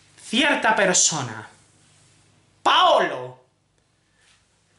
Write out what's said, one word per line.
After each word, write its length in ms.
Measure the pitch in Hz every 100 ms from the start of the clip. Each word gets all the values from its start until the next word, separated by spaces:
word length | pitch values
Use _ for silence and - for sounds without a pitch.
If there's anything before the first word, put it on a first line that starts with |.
| _ _
cierta 540 | - 220 302 277 226 -
persona, 720 | 190 175 - 156 120 110 110 - _ _ _ _ _ _ _ _ _ _
Paolo. 760 | - 294 349 269 175 131 127 - _ _ _ _ _ _ _ _ _ _ _ _ _